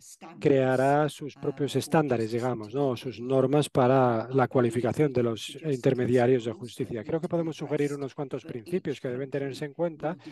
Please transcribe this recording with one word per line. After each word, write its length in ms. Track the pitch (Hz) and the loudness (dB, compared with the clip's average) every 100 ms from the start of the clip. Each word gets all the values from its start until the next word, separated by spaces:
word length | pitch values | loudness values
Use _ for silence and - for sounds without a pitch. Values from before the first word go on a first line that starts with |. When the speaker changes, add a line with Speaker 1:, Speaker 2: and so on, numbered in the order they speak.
Speaker 1:
standards, 380 | - - 165 165 | -12 -18 -18 -2
Speaker 2:
creará 680 | 147 135 131 127 135 143 151 | 2 4 4 4 4 4 2
sus 280 | - 143 - | -4 -12 -8
Speaker 1:
um, 60 | |
Speaker 2:
propios 300 | 143 139 135 | -6 -4 -2
Speaker 1:
for 60 | 135 | -2
Speaker 2:
estándares, 480 | - 165 147 113 110 | 2 2 4 0 0
Speaker 1:
justice 100 | 117 | -2
Speaker 2:
digamos, 380 | 127 117 107 | -2 -4 -6
¿no? 220 | 131 139 117 | -2 0 -2
Sus 220 | 131 101 | -6 -8
Speaker 1:
intermediary. 100 | 123 | 0
Speaker 2:
normas 400 | 135 127 147 143 | 2 4 2 2
para 260 | - 123 135 | 4 4 6
Speaker 1:
Um, 200 | 123 113 | 4 2
Speaker 2:
la 80 | 110 | 0
Speaker 1:
I 0 | |
believe 200 | 131 123 | 0 2
Speaker 2:
cualificación 640 | 131 120 117 117 147 151 | 4 2 2 0 2 0
de 100 | 127 | 2
Speaker 1:
that 20 | |
we 60 | 117 | 0
Speaker 2:
los 100 | 110 | -2
Speaker 1:
suggest 280 | - 139 160 | -8 -10 -6
Speaker 2:
intermediarios 720 | 131 135 123 120 123 120 131 | 0 2 2 2 4 4 4
de 60 | 117 | 0
Speaker 1:
principles 260 | 110 120 - | -8 -10 -8
that 80 | |
Speaker 2:
justicia. 160 | 110 117 | -6 -6
Speaker 1:
we 40 | 104 | -4
Speaker 2:
Creo 140 | 160 | -4
que 80 | 170 | -2
Speaker 1:
could 20 | |
Speaker 2:
podemos 260 | 170 165 147 | -2 -2 -6
sugerir 340 | 151 147 143 | -4 -2 -2
Speaker 1:
request, 80 | 143 | -4
Speaker 2:
unos 160 | 135 | -8
cuantos 280 | - 135 131 | -8 -8 -8
Speaker 1:
but 80 | 160 | -8
Speaker 2:
principios 440 | 117 110 180 165 131 | -12 -6 -4 -4 -6
Speaker 1:
each 60 | |
Speaker 2:
que 60 | 135 | -6
deben 220 | 123 135 | -6 -4
tenerse 340 | 143 139 123 | -4 -4 -6
Speaker 1:
country 20 | 151 | -8
Speaker 2:
en 60 | |
cuenta, 440 | 139 170 147 147 175 156 | -4 -4 -2 -6 -6 -10